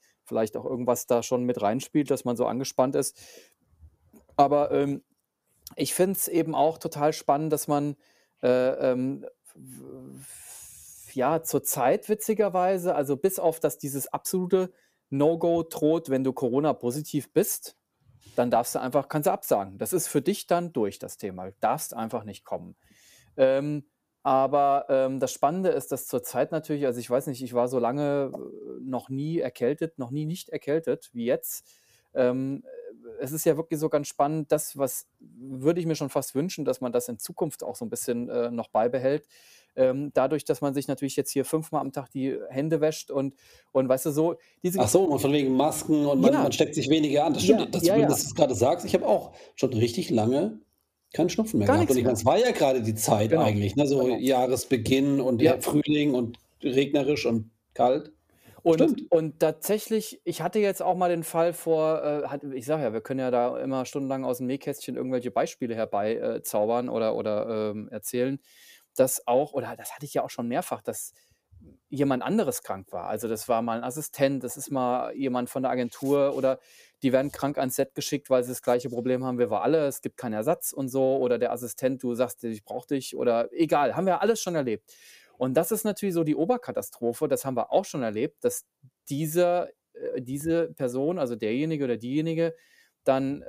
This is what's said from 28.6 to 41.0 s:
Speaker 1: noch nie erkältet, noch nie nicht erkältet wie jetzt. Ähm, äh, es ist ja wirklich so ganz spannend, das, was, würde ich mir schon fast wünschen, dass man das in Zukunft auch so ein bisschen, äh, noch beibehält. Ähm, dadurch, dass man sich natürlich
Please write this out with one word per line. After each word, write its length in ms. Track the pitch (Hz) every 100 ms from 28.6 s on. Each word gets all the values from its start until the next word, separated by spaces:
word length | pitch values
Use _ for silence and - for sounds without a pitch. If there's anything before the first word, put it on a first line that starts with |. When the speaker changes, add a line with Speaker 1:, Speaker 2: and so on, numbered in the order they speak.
| 120 127
Speaker 1:
noch 260 | 127 127 -
nie 300 | 135 151 165
erkältet, 580 | 127 - 123 151 165 -
noch 120 | 120
nie 140 | 139 156
nicht 240 | 180 -
erkältet 600 | 156 - 156 160 160 -
wie 120 | 120 117
jetzt. 400 | 143 - - - _ _ _ _
Ähm, 500 | - 123 127 135 139 -
äh, 560 | - - - - 113
es 80 | 131
ist 120 | 156 170
ja 100 | 139
wirklich 220 | 165 160
so 80 | 156
ganz 180 | - 147
spannend, 440 | - 147 156 147
das, 260 | 151 - 143
was, 300 | 139 - - _
würde 600 | - - 131 131 135 175
ich 60 | 165
mir 100 | 156
schon 140 | 143
fast 240 | 151 131 131
wünschen, 280 | 170 - 139
dass 140 | 127
man 100 | 127
das 160 | 120 120
in 100 | 120
Zukunft 440 | - 180 165 -
auch 120 | - 120
so 80 | 113
ein 40 |
bisschen, 380 | 120 - 120 120
äh, 200 | 120 120
noch 160 | 120 110
beibehält. 580 | 107 120 127 131 147 - _ - - _ -
Ähm, 360 | 131 131 143
dadurch, 300 | - 131 147
dass 160 | - 117
man 120 | 143
sich 140 | 139 139
natürlich 280 | 135